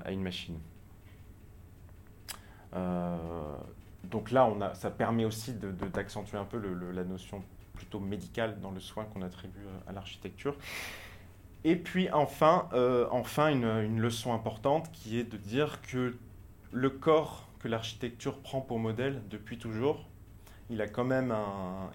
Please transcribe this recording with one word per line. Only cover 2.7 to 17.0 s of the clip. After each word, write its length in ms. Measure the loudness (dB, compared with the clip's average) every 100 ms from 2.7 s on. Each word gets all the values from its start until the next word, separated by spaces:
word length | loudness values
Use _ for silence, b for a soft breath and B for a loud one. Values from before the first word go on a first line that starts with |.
Euh, 440 | -2 0 0 0 -2 -4 -4 -6 -8 -10 -14 -16 -14 -4
donc 260 | -4 4
là, 140 | 6 6
on 140 | 6
a, 120 | -2
ça 160 | -2 -4
permet 360 | 0 2 4 2
aussi 280 | 0 -6
de, 180 | -4 -4
de, 160 | -4 -4
d'accentuer 500 | -2 -4 -6 -6 -6
un 80 | -4
peu 120 | -4
le, 160 | -4
le, 180 | -4 -4
la 120 | -4
notion 400 | -4 -6 -8 -10 -12 -16 -16
plutôt 260 | -14 -8 -6
médicale 600 | -4 -6 -4 -2 -2 -2
dans 100 | -8
le 80 | -8
soin 240 | -8 -8 -6
qu'on 160 | -6
attribue, 440 | -6 -8 -12 -12 -12
euh, 240 | -12 -10
à 40 |
l'architecture. 640 | -10 -10 -10 -12 -6 -4 -4 B B B B B B B B -18 0
Et 120 | 4 4
puis 340 | 2 0 4
enfin, 580 | 4 4 8 8 8 6
euh, 340 | 4 6 6 4
enfin 380 | 2 2 4 6
une, 160 | 6 4
une 340 | 4 2 4
leçon 340 | 2 2 0
importante 580 | 0 0 0 2 2 0
qui 280 | -10 -2 -2
est 40 |
de 140 | -2 -6
dire 440 | -2 2 2 -2
que 340 | -4 0 0 -2 -12 -18 -18 -18 -6
le 180 | 2 2
corps 580 | 4